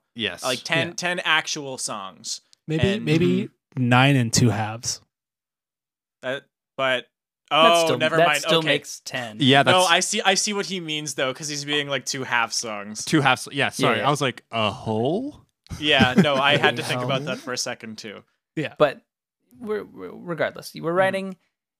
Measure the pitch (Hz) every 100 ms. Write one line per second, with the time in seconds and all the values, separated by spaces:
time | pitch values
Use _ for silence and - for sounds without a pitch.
0 | _ 117 101 87 131 127 - 165 165 -
1 | 175 180 170 156 156 156 139 127 - 110
2 | 95 - - - _ _ - 156 190 208
3 | 156 165 180 185 - _ _ 135 120 123
4 | 135 139 113 - 123 104 107 113 - -
5 | _ _ _ _ _ _ _ _ _ _
6 | _ _ 127 135 - _ _ - 131 123
7 | - _ _ _ - 147 165 170 165 127
8 | 156 160 170 147 175 170 156 143 - -
9 | - 131 117 107 127 139 131 185 180 175
10 | - 208 190 190 214 202 165 190 156 151
11 | 151 156 131 127 151 147 143 147 143 135
12 | - 139 120 120 113 - 117 104 101 107
13 | - 156 135 127 - 139 117 - 131 117
14 | 131 143 135 - - 113 107 - 113 110
15 | 127 196 277 - _ _ - - 151 139
16 | 127 127 151 135 139 143 151 139 147 127
17 | 127 135 139 127 131 123 127 117 113 107
18 | 110 98 - _ _ 160 127 - 147 -
19 | _ _ _ _ _ - 208 214 - -
20 | 90 110 175 156 110 87 - 151 151 175
21 | 190 190 190 185 _ _ _